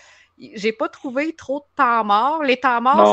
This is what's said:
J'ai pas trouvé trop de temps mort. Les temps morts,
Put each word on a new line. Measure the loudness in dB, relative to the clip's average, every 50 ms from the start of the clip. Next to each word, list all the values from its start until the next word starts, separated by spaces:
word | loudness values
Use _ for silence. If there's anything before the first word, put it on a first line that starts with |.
| _ _ _ _ _ _ _ _ -20 -20 -16
J'ai | -6 -6 -6
pas | -4 -4 -8 -8
trouvé | -8 -12 _ -8 -6 -4 -6 -6 -8
trop | -12 -8 -8 -8 -8
de | -8 _ _
temps | -2 0 0 0 0 0
mort. | 0 0 2 2 0 -2 -2
Les | -2 -2 -2
temps | 0 0 0 0 0
morts, | 2 2 4 4 6 6